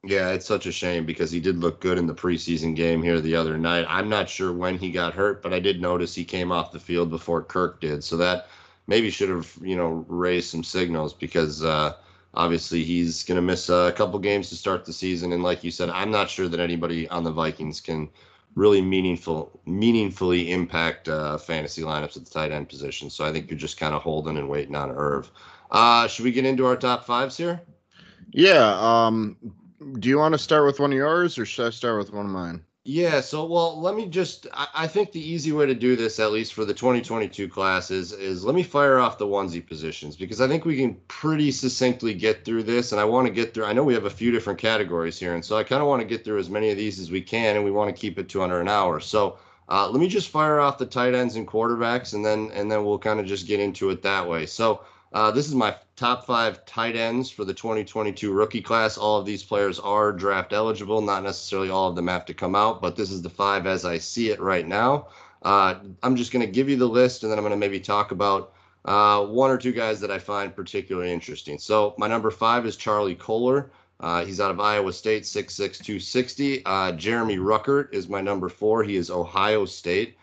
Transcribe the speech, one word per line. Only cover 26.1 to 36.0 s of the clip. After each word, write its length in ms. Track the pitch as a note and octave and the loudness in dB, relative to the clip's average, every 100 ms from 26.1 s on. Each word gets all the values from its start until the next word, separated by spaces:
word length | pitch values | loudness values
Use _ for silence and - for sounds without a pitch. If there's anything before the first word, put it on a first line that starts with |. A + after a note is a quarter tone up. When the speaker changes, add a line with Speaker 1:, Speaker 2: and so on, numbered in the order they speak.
| - | 0
Speaker 1:
we 60 | A#2+ | 0
get 140 | A#2+ | 2
into 220 | C3 C3 B2+ | 2 2 2
our 100 | B2+ | 2
top 280 | B2+ B2 | 0 -2
fives 320 | - A#2+ C3+ - | -2 -2 -2 -4
here? 240 | E3+ F3 - _ _ _ - - - | -4 -4 -10 _ _ _ -20 -20 -8
Speaker 2:
Yeah. 480 | - F#3+ E3+ A2 F#2+ | 6 8 10 8 6
Um, 580 | A2+ A#2 A2+ A2+ G#2+ - A#2 - - _ D3 C3 | 6 6 6 2 -2 -6 -16 -18 -20 _ -12 -4
do 100 | A2+ | 2
you 100 | C#3 | 4
wanna 200 | D#3 D#3 | 4 2
start 280 | - D#3 C#3+ | 4 6 6
with 140 | C#3 | 4
one 120 | C#3+ | 2
of 60 | C3+ | 2
yours 400 | D3 E3+ F3 - | 2 2 0 -2
or 80 | G#2+ | -6
should 200 | - A#2 | -2 -4
I 40 | |
start 280 | A2 A#2+ A2 | -2 -2 -2
with 140 | G2+ | -2
one 140 | G#2 G2+ | -6 -6
of 60 | |
mine? 300 | F#2+ F2 E2+ E2 _ | -4 -6 -10 -14 _
Speaker 1:
Yeah, 360 | - D3+ E3+ D3 | -6 -2 2 2
so, 240 | B2 D3+ | 0 -6
well, 340 | E3 E3+ E3+ D#3+ | 0 0 0 0
let 160 | E3+ | -2
me 120 | G#3+ G#3 | -2 -4
just, 400 | E3 F3+ - - | -2 -2 -6 -14
I, 120 | - C#3+ | -8 -6
I 120 | D3+ D#3+ | -4 -2
think 260 | F3+ G#3 | 0 -2
the 80 | E3 | -4
easy 320 | D#3 E3 D3 | -6 -4 -2
way 140 | D3+ C#3+ | 2 2
to 80 | |
do 200 | B2 B2 | 4 4
this, 240 | B2 | 4